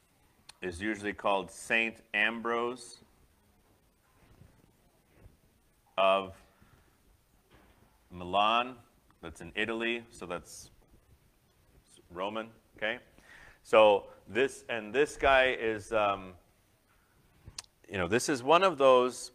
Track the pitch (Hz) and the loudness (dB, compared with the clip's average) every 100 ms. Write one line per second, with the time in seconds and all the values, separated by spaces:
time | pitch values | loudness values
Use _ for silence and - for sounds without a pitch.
0 | _ _ _ _ - - 92 85 104 107 | _ _ _ _ -20 -14 -12 -8 -6 -6
1 | 104 92 107 98 87 - - 113 113 113 | -8 -4 -2 -2 -4 -12 -2 -2 -2 -6
2 | _ 104 107 117 113 117 120 127 - - | _ -2 -2 -2 -4 -4 -4 -8 -14 -20
3 | _ _ _ _ _ _ _ _ _ _ | _ _ _ _ _ _ _ _ _ _
4 | _ _ _ - - _ _ _ _ _ | _ _ _ -20 -20 _ _ _ _ _
5 | _ _ - _ _ _ _ _ _ - | _ _ -20 _ _ _ _ _ _ 0
6 | 95 98 95 92 - _ _ _ _ _ | 2 2 -2 -12 -20 _ _ _ _ _
7 | _ _ _ _ _ - _ _ _ _ | _ _ _ _ _ -20 _ _ _ _
8 | _ 90 87 98 104 117 123 123 - _ | _ -14 -4 0 2 2 -2 -8 -20 _
9 | _ _ 82 78 87 98 110 113 117 117 | _ _ -18 -16 -10 -6 -4 -4 -4 -6
10 | 113 - 87 87 - - - _ _ _ | -8 -16 -10 -10 -10 -20 -20 _ _ _
11 | _ _ _ _ _ _ _ _ _ - | _ _ _ _ _ _ _ _ _ -20
12 | _ 87 98 110 113 117 _ - 107 120 | _ -8 -6 -6 -10 -14 _ -8 -6 -6
13 | - _ - - - - - 113 107 101 | -12 _ -20 -20 -20 -20 2 8 8 6
14 | - - - 98 135 - - 117 104 117 | 0 -16 -8 -2 -2 -4 -10 -8 -4 -2
15 | 147 - 143 135 131 123 113 107 98 110 | -2 0 2 4 4 0 -4 -4 -4 0
16 | 104 98 95 90 _ _ _ _ _ _ | 0 -2 -8 -20 _ _ _ _ _ _
17 | _ _ _ _ - - - _ - 98 | _ _ _ _ -20 -20 -20 _ -8 -4
18 | 87 113 - 139 127 165 196 147 135 127 | 0 0 0 -2 2 4 4 4 6 6
19 | 123 123 - | 4 -2 -14